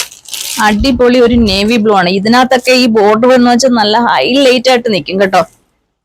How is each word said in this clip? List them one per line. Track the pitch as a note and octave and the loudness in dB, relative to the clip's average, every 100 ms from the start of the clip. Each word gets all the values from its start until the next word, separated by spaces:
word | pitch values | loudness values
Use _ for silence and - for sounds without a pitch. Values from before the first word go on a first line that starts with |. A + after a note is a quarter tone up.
| - - - - - - | -10 -16 -18 -16 -12 -4
അടിപൊളി | G#3+ G#3 C4 A#3+ B3 B3 | -2 0 -2 0 2 2
ഒരു | A#3 | 2
നേവി | A#3+ A3+ F#3+ G#3 A#3+ | 2 0 0 0 0
ബ്ലൂ | G#3+ | 0
ആണ്. | G3 F3 | 0 0
ഇതിനകത്തൊക്കെ | G3 G3+ B3 B3+ B3+ B3+ | -2 0 0 2 0 0
ഈ | B3+ B3 | 0 2
ബോർഡർ | A3 G3+ A3 B3 | 2 2 2 2
എന്ന് | B3+ A#3+ | 2 2
വെച്ചാൽ | A#3+ C4 | 2 0
നല്ല | A#3+ G#3 G#3+ | 0 0 0
ഹൈലൈറ്റ് | A#3 E3 - C4 C4+ B3+ B3+ | 0 -2 -2 0 2 2 0
ആയിട്ട് | B3+ A#3+ | -2 -2
നിൽക്കും | F#3+ D3 F#3 | -4 -4 -4
കേട്ടോ. | G3 F#3+ E3 _ _ _ _ _ | 0 0 -2 _ _ _ _ _